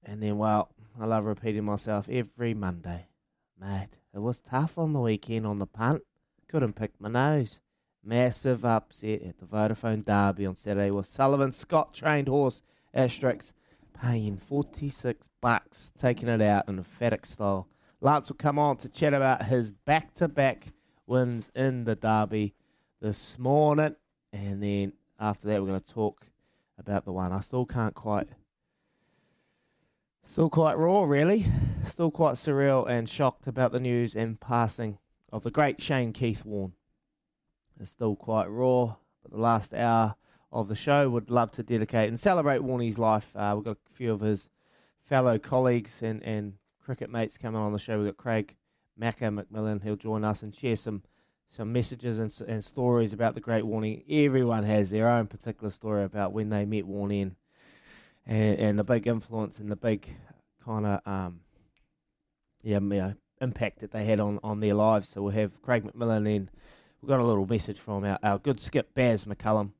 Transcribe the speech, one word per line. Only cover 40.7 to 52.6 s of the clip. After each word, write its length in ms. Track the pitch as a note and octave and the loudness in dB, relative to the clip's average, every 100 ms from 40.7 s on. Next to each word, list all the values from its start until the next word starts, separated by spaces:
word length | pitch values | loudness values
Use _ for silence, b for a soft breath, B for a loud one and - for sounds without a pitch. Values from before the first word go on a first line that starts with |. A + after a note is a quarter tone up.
| G#2+ | -4
show 340 | - C#3+ C#3 | 2 2 4
would 200 | A#2+ G#2 | 0 0
love 220 | A#2+ A2+ | 0 0
to 120 | - | -4
dedicate 440 | A2 A#2 G#2+ A#2 A2 | -2 -2 0 2 0
and 100 | A#2 | 2
celebrate 440 | G3+ F3+ C#3+ C3 | 2 2 2 0
Warnie's 360 | C3 B2+ A#2 G#2+ | 0 -2 -2 0
life. 380 | A2+ G#2+ - G#2 | 2 2 0 -4
Uh, 160 | G#2 G#2 | -2 0
we've 80 | G#2 | -4
got 100 | G#2 | -10
a 180 | _ | _
few 200 | _ A#2+ | _ -2
of 80 | G#2+ | 0
his 260 | G#2+ G2+ - b b b b b | 0 -2 -4 b b b b b
fellow 340 | _ C3+ B2+ A2 | _ 4 4 2
colleagues 640 | - C3 B2+ A#2+ G#2 - | 2 2 4 2 -2 -8
and, 220 | A2+ A2 | -6 -6
and 300 | - G#2+ G#2 G2 _ _ | -4 -4 -6 -12 _ _
cricket 280 | - C3 A2+ | -12 -10 -6
mates 280 | A#2 A2 - | -4 -4 -6
coming 220 | A#2 A2 | -6 -2
on 140 | G#2+ | -2
the 40 | G#2 | -4
show. 200 | - A2 | -4 -2
We've 100 | G#2 | -2
got 80 | G2 | -4
Craig 400 | B2 A2 G2+ _ _ _ _ - | -2 -2 -2 _ _ _ _ -6
Macca 400 | A#2 A2 A2+ G#2 | -6 -2 -4 -4
McMillan. 460 | - G#2+ A2 G#2 | -8 -6 -4 -4
He'll 140 | G#2 G#2 | -4 -6
join 260 | A2+ A2 | -4 -2
us 200 | G#2+ G2+ | -2 -4
and 120 | G#2+ G2+ | -8 -6
share 220 | B2+ A2 | -2 -2
some, 260 | - G#2 _ _ _ _ _ | -4 -8 _ _ _ _ _
some 220 | - A2 | -10 -2
messages 460 | A#2+ A#2 A#2+ A#2+ A2 | -2 -2 -6 -6 -4
and 100 | G#2+ | -4
s-, 120 | - | -8
and 220 | A2 A2 | -8 -8